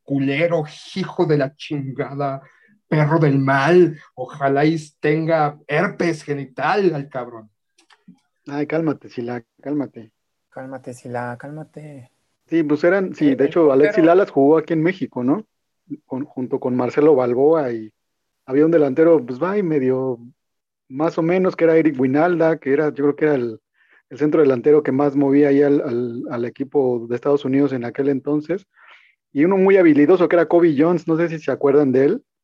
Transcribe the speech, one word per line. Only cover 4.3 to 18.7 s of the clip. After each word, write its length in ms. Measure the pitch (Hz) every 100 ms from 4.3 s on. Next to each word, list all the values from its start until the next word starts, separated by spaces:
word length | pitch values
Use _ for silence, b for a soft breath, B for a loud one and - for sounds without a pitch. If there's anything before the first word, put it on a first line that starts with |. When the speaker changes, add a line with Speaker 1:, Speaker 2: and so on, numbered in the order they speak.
| 147 139 139 156
Speaker 1:
y 120 | 160 - _
tenga 600 | 151 156 160 160 147 - -
herpes 560 | 147 190 - 170 156
genital 680 | - 143 135 120 147 202 190
al 160 | 147 139
cabrón. 400 | 131 120 117 107 _ _ _ _ _ _ _ _ _ -
Speaker 2:
Ay, 180 | 143 147
cálmate, 420 | 156 160 127 107
Sila, 340 | - 117 123 - _
cálmate. 500 | 135 147 127 113 110 _ _ _ _
Speaker 3:
Cálmate, 440 | 131 131 131 127
Sila, 440 | 123 127 120 120 120
cálmate. 720 | 139 156 151 151 151 139 120 _ _ _ -
Speaker 2:
Sí, 160 | 165
pues 200 | 147 147
eran, 300 | 175 196 190
sí, 160 | - 147
Speaker 3:
Eh, 60 | 131
Speaker 2:
de 80 | 139
Speaker 3:
el 40 |
Speaker 2:
hecho, 220 | 175 151
Alexis 240 | 135 151 -
Speaker 3:
portero. 100 | 165
Speaker 2:
Lalas 240 | 180 196
jugó 260 | 143 139 160
aquí 160 | 151
en 80 | 165
México, 400 | 165 190 127 127
¿no? 220 | 123 185 - _ _ _ - 139 -
Con, 200 | 131 -
junto 340 | 135 123 131
con 160 | 131 123
Marcelo 400 | 123 - 151 131
Balboa 560 | 123 123 147 160 131
y 200 | 117 110 _ _ _ _ _ -
había 200 | 135
un 60 | 160